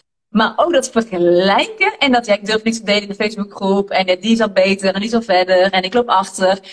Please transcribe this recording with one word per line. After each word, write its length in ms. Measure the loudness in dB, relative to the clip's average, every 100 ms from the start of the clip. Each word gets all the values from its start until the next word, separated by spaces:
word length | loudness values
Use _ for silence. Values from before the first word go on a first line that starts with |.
| _ _ _
Maar 220 | -2 -2 0
ook 180 | 0
dat 160 | 0 0
vergelijken 1080 | -4 -4 0 2 4 4 0 -2 -4 -4 -2
en 140 | 0
dat, 140 | 0 0
ja, 80 |
ik 120 | -2 0
durf 180 | -2
niets 140 | -2 -6
te 80 | -2
delen 160 | -2
in 60 | -2
de 80 | -6
Facebookgroep. 760 | -6 -6 -10 -4 0 0 0
En 160 | -2 0
ja, 100 | -2
die 160 | 0
is 100 | 0
al 80 | 2
beter 440 | 2 2 2 -2
en 60 | -2
die 100 | -2
is 60 | -4
al 60 |
verder 500 | 0 0 2 2 2
en 120 | 0
ik 100 | -2
loop 160 | -2 2
achter. 500 | 0 0 -2 0 0 -6